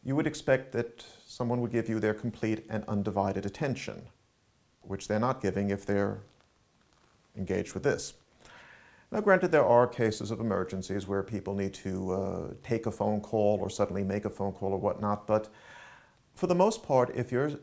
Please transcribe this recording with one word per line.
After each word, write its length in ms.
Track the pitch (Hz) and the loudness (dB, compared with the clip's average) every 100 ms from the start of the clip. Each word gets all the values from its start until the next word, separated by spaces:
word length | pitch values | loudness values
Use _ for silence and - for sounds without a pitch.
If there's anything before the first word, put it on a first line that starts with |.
you 140 | 127 139 | 0 0
would 100 | 156 | 0
expect 460 | 151 - 131 170 | -2 2 2 2
that 320 | 113 117 - - - - | -4 -4 -8 -20 -20 -20
someone 340 | - 120 123 | -6 -2 0
would 100 | 120 | 0
give 180 | 117 113 | 0 0
you 120 | 110 | 0
their 140 | 107 | 0
complete 500 | 107 120 - 110 110 - | 0 -4 -2 -2 -2 -2
and 120 | 110 - | -6 -2
undivided 560 | 104 101 101 98 98 | -2 0 0 0 0
attention, 640 | 98 - 147 120 - - - _ _ _ _ _ _ _ | -4 -4 -4 -4 -8 -12 -16 _ _ _ _ _ _ _
which 260 | - 98 - | -10 -8 -2
they're 140 | 107 | 0
not 220 | 123 135 | 0 0
giving 260 | 98 92 101 | 0 0 0
if 160 | 98 | -2
they're 380 | - 101 101 101 - _ _ _ _ _ _ _ _ _ _ - | 0 0 0 -4 -12 _ _ _ _ _ _ _ _ _ _ -8
engaged 380 | 95 92 95 | -2 -2 -2
with 80 | - | 0
this. 320 | 139 - - - _ _ - - - - - - _ | 0 0 -4 -8 _ _ -20 -20 -20 -20 -20 -20 _
Now, 80 | - | 0
granted, 320 | 208 185 180 | 4 6 6
there 140 | 151 104 | 6 8
are 200 | 120 123 | 8 6
cases 440 | - 113 107 107 | 2 0 0 -4
of 100 | 113 | -4
emergencies 680 | 113 98 90 95 92 98 95 | -2 0 -2 -6 -4 -6 -2
where 160 | 98 | -4
people 320 | 98 107 98 | -2 -6 -4
need 200 | 101 98 | -4 -4
to, 380 | - 98 95 92 | -4 -6 -4 -2
uh, 420 | 92 95 90 - - | -2 -2 -4 -8 -10
take 240 | - 113 113 | -2 -2 -2
a 40 | |
phone 300 | 101 104 107 | -2 0 0
call 380 | - 110 104 104 | 0 2 4 2
or 80 | 95 | -2
suddenly 360 | - 101 95 | -2 -2 0
make 200 | 95 101 | -2 -2
a 60 | 104 | -4
phone 220 | - 98 | -4 -4
call 200 | 95 98 | -2 -2
or 60 | 98 | 0
whatnot, 480 | 98 - 104 104 - | 0 0 -2 -2 2
but 220 | 107 107 - - - - - - _ _ | 0 0 -16 -20 -20 -20 -20 -20 _ _
for 120 | - 175 | -6 0
the 80 | |
most 280 | 180 202 220 | 4 4 2
part, 320 | - 131 120 | 2 4 4
if 160 | - 113 | 0 0
you're 220 | 123 147 143 | 0 0 -4